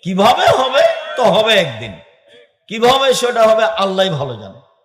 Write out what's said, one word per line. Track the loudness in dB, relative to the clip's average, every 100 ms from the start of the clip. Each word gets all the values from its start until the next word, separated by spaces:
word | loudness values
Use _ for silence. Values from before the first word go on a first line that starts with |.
কিভাবে | -6 0 2 4 2
হবে? | 2 0 2 2 0 -8 -2
তো |
হবে | 0 2 2
একদিন। | 2 0 -6 -14 -16 -20 _ _ -20 _ _ _
কিভাবে | -2 0 2 2
সেটা | 0 -2 2 2
হবে | 4
আল্লাহই | 0 -2 -4 0 -2
ভালো | -2 -8 -10
জানে। | -16 -20 _ _